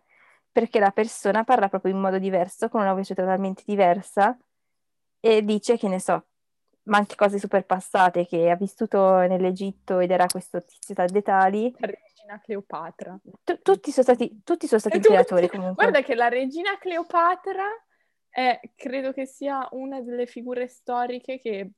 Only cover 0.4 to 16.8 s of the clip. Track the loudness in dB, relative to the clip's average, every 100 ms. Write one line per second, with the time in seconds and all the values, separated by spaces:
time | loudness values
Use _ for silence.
0.4 | _ -2 0 2 2 2 -4 -2 -2 0
1.4 | 2 2 2 -2 -2 0 0 -2 -2 -2
2.4 | -2 -4 -4 0 0 0 -4 -4 0 0
3.4 | -2 -6 -6 2 4 4 0 0 0 0
4.4 | _ _ _ _ _ _ _ _ 2 4
5.4 | 4 -2 0 0 0 -2 0 -2 -2 _
6.4 | _ _ _ _ 0 0 0 2 0 2
7.4 | 0 -2 0 -4 -2 2 2 2 -2 2
8.4 | 2 2 -2 -4 -2 2 4 4 4 2
9.4 | 0 -2 -6 -8 -4 0 2 2 0 -2
10.4 | -8 -12 -12 _ -14 -4 -2 0 0 2
11.4 | 2 2 -4 -4 -10 -10 _ _ -20 -20
12.4 | -10 -10 -10 -12 -12 -14 -18 -18 -20 -16
13.4 | -8 -4 2 2 2 2 4 4 2 -8
14.4 | -6 -4 0 0 0 4 6 6 4 2
15.4 | 0 -2 -8 0 2 2 0 0 0 0
16.4 | -4 -6 -6 -6